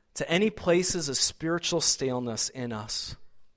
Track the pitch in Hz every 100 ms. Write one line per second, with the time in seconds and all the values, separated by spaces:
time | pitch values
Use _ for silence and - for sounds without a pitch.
0 | _ - 143 170 214 214 185 170 175 180
1 | 147 127 - - 160 170 - 165 - -
2 | 135 123 120 110 - 135 120 110 107 -
3 | - - - - -